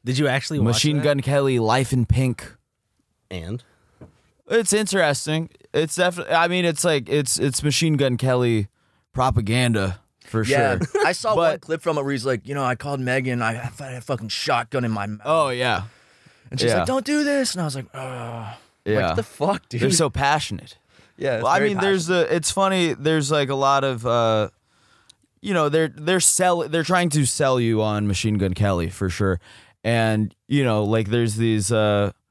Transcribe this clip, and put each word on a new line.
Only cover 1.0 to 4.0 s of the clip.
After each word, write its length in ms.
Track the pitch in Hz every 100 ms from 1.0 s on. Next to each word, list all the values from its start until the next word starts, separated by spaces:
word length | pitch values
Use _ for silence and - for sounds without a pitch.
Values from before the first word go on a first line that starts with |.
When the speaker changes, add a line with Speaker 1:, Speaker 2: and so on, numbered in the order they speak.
Speaker 2:
Gun 160 | 147 143
Kelly, 380 | 131 143 135 123
Life 340 | 110 123 127
in 120 | 127 117
Pink. 480 | 127 131 113 - - _ _ _ _ _ _ _
Speaker 1:
And? 320 | 92 85 123 _ _ _ _